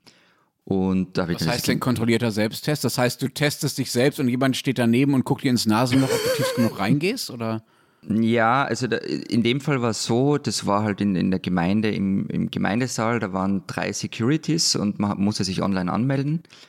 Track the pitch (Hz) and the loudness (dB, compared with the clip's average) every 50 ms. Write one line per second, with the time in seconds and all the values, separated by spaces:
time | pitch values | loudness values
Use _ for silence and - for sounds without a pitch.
0 | _ - _ _ _ _ _ _ _ _ _ _ _ - 98 95 92 95 95 95 | _ -20 _ _ _ _ _ _ _ _ _ _ _ -2 0 0 2 2 2 0
1 | 90 - - 92 92 82 87 - 82 - 120 123 - - 123 104 - 131 120 107 | 0 0 -2 -4 -2 -2 -2 -2 0 -2 -2 0 0 -2 -2 0 0 -2 0 0
2 | 113 117 113 110 120 117 98 107 107 113 - - - - - - - 117 - 127 | 2 0 2 2 0 -2 0 0 -2 -2 -4 -4 -4 -4 -2 -2 -2 -2 0 0
3 | 123 120 - - 135 131 - - 147 147 - - 160 135 - - 123 - - 120 | 0 0 0 -2 -6 -6 -2 -2 -2 -2 -2 -2 -4 -4 -2 -4 -4 -2 0 2
4 | 127 143 - - 139 120 123 127 139 135 120 - - 135 120 131 120 117 117 123 | 2 2 2 0 0 0 0 2 0 0 0 0 -2 -2 0 2 4 4 4 4
5 | 143 139 139 131 - - - - - 131 123 104 - 107 107 113 131 123 - - | 4 4 2 2 2 0 -2 0 2 2 2 2 2 2 2 4 2 4 4 2
6 | 269 - 466 - 427 494 508 453 508 523 494 - 117 - 117 101 95 104 135 143 | 4 4 2 0 0 0 0 0 0 -2 0 0 0 0 0 -2 0 0 2 2
7 | 160 190 262 247 - - 135 117 117 113 113 110 - _ _ _ _ _ _ _ | 2 -2 -2 -4 -6 -8 -8 -6 -4 -4 -4 -4 -8 _ _ _ _ _ _ _
8 | - - 98 110 113 110 113 117 110 113 123 139 139 - 113 107 123 107 107 - | -4 -2 0 2 4 4 4 4 4 4 4 2 2 0 -2 -2 -2 -2 -2 -2
9 | - - 71 69 - - - 117 107 117 127 139 - 156 143 127 120 117 107 - | -2 -4 -6 -6 -4 -2 0 2 2 2 2 2 0 0 0 0 0 -2 -2 -2
10 | - - 117 120 135 143 147 143 143 123 - - - 101 101 104 110 107 98 - | -2 0 2 2 4 2 2 2 0 -2 -4 -2 0 0 2 2 2 0 0 0
11 | 104 101 95 87 95 95 92 90 - 95 90 90 85 92 101 110 107 107 98 90 | 0 0 2 2 2 0 0 0 -2 0 0 2 2 2 2 2 2 0 0 0
12 | 98 98 98 98 - - - 85 90 87 - 95 95 92 98 120 131 120 - - | 0 0 0 0 -2 -2 -2 -4 -4 -2 -2 -2 -2 0 0 0 -2 -2 -2 -2
13 | 110 113 120 113 110 95 92 95 95 98 98 92 - - - - 87 95 101 - | 0 0 0 0 -2 -2 -2 -2 0 0 -2 -2 -4 -6 -6 -4 -4 -4 -4 -6
14 | - 101 - - 110 123 156 156 - - 151 165 - - - - 101 104 95 - | -8 -8 -4 -2 0 0 0 0 0 -2 -2 0 0 0 0 0 -2 -2 -2 -2
15 | 104 101 95 - 98 104 104 - 98 92 92 85 90 95 98 95 90 87 - 101 | -2 -2 0 0 0 0 0 -2 -4 -4 -2 -2 -2 0 0 -2 -2 -2 -2 0
16 | 123 139 135 135 135 147 160 165 - _ - - - | 0 0 -2 -2 -2 -2 -4 -4 -6 _ -20 -20 -20